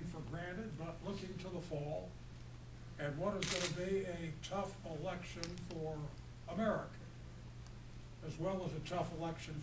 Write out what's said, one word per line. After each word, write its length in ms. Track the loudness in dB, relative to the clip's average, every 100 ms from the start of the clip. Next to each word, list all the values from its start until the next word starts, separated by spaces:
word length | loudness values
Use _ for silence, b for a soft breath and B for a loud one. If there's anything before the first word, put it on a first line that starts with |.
| -2
for 80 | -2 -2
granted, 400 | 0 0 0 -2 -2
but 180 | -2 -2 0
looking 260 | 0 0 -2
to 100 | -2
the 120 | -2
fall 480 | 0 0 2 0 -2 -6 -8 -8 -8 -8 -8 -8 -8 0
and 180 | 0 4
what 200 | 4 4
is 80 | 4
gonna 360 | 4 4 4 4
be 120 | 4
a 320 | 4 0 -2 -2
tough 300 | 0 2 2 -2 -4 0
election 420 | 0 0 -2 -2 -2 -2 -4
for 240 | 0 0 0 -2 -4 -8 -8 -2
America, 360 | 4 6 6 2 -6 -8 -8 -8 -8 -8 -8 -8 -8 -8 -8 -8 -6 -4
as 100 | 2
well 220 | 2 4 2
as 60 |
a 80 | 0 2
tough 160 | 2 2 2
election 360 | 0 0 -2 -4